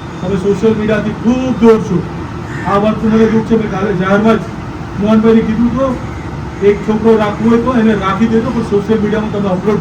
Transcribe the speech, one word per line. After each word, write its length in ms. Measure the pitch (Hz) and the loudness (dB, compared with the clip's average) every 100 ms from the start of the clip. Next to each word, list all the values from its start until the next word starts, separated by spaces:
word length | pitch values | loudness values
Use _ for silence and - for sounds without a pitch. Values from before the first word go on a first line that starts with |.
| - - | -12 -8
તમે 140 | 180 196 | -4 -2
સોશિયલ 420 | 202 196 226 214 | 0 0 0 0
મીડિયાથી 320 | 214 214 214 | 0 -2 -2
ખૂબ 500 | - 220 254 262 226 | -2 0 0 0 2
દૂર 180 | 226 214 | 4 4
છો. 240 | 170 170 - - - - - - 180 | 2 -2 -4 -8 -10 -10 -10 -8 -2
આ 120 | 202 | 0
વાત 160 | 214 | 0
તો 140 | 214 226 | 0 2
મને 180 | 220 220 | 4 4
દુઃખ 180 | 220 | 2
છે. 120 | - 226 | 2 0
મેં 140 | - | 0
કાલે 260 | 190 208 180 | -2 -2 -2
જાહેરમાં 400 | 190 202 220 214 | 0 2 2 0
જ 40 | - - - - - - | -2 -10 -10 -10 -10 -4
મોહનભાઈને 400 | 202 220 220 226 | 2 4 4 4
કીધું 380 | 214 226 240 240 | 2 0 0 0
તો, 180 | 269 247 - - - - - - 196 | -2 -4 -8 -10 -10 -10 -10 -2 2
એક 220 | 202 - | 2 0
છોકરો 280 | 214 226 220 | 0 4 4
રાખવો 340 | 208 208 220 | 2 0 2
હોય 80 | 233 | 2
તો 140 | 240 | 2
એને 220 | 254 220 | 2 2
રાખી 320 | 196 190 196 226 | 2 0 0 0
દેજો, 240 | 226 233 | 0 0
પણ 120 | 226 | -2
સોશિયલ 380 | 220 202 196 220 | -2 -2 0 0
મીડિયામાં 320 | 202 214 214 | 0 -2 -2
તમે 160 | 202 202 | -4 -2
અપલોડ 300 | 180 208 208 | -2 0 -2